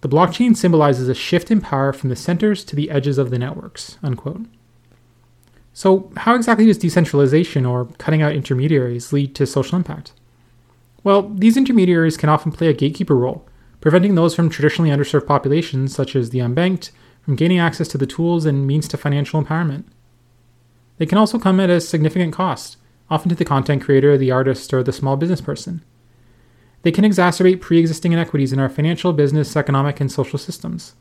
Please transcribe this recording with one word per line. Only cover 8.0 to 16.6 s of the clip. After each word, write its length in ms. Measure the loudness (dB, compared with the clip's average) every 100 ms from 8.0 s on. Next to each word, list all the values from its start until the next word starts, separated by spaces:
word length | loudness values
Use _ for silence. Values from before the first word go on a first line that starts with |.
| -2 0
out 140 | 0
intermediaries, 800 | -2 -2 -2 2 2 0 -6 -4
lead 200 | -2 -2 -2
to 100 | -2
social 300 | -2 -2 -4
impact? 360 | -4 -10 -16 _ _ _ _ _ _ _ _ _
Well, 260 | 2 2 2
these 220 | 2 4 4
intermediaries 600 | 2 4 4 4 2 0
can 120 | 0
often 240 | 2 -2
play 140 | -2 0
a 60 |
gatekeeper 440 | 2 -2 -2 0 0
role, 300 | 0 -6 -16 -20 _ _
preventing 360 | 2 4 4 2
those 180 | 2
from 160 | 2 -2
traditionally 400 | 2 0 2 0
underserved 360 | 0 0 -2 0
populations, 680 | -2 0 -2 -2 -4 -4
such 220 | -4 -4 -2
as 140 | -2
the 100 | -4
unbanked, 500 | -2 0